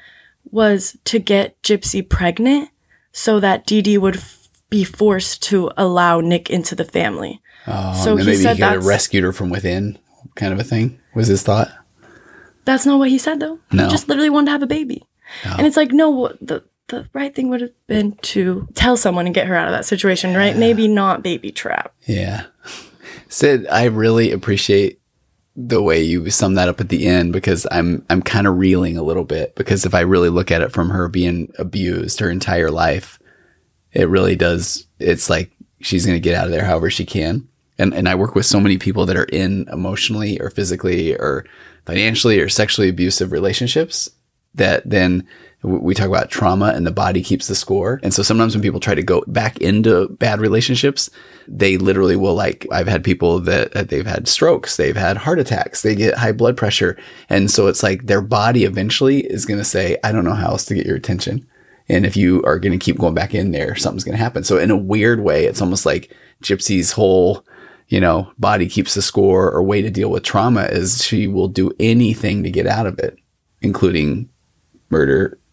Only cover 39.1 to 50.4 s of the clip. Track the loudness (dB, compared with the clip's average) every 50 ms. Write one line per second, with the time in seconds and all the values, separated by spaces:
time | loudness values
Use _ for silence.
39.1 | 0 -2 -2 -2 -2 -2 -2 -2 -2 -4 -6 -6 -6 -6 -6 -4 -4 -6 -6 -6
40.1 | -4 -4 -4 -4 -4 -6 -6 -6 -4 -4 -4 -4 -4 -4 -2 -2 -2 0 0 -2
41.1 | -2 -2 -2 -4 -4 -4 -8 -12 -20 -20 -20 -20 -20 _ -10 -4 -2 0 0 0
42.1 | 0 2 2 4 4 4 2 2 0 0 0 0 0 2 2 0 2 0 0 0
43.1 | 0 -2 -2 -2 -2 -2 -2 -2 -2 -2 -2 -2 0 -2 -2 -2 -4 -8 -8 -10
44.1 | _ _ _ _ _ _ _ _ -2 0 0 0 0 -2 -2 0 0 2 2 2
45.1 | 2 0 -2 _ -20 -20 -20 -20 _ -10 -4 -4 -2 0 0 0 0 0 0 0
46.1 | 0 0 0 -2 -4 0 0 2 2 2 2 2 0 0 -2 -2 0 0 0 0
47.1 | 0 -2 0 -2 -4 -4 -2 -4 -4 -6 -2 -2 -2 -2 0 -2 -4 -2 -2 -2
48.1 | 0 0 0 2 2 2 2 2 0 0 0 0 -2 -2 -2 0 0 0 2 2
49.1 | 0 0 0 -2 -4 -2 -2 -2 -4 -2 0 2 2 4 4 4 4 4 2 0
50.1 | -2 -2 0 0 0 0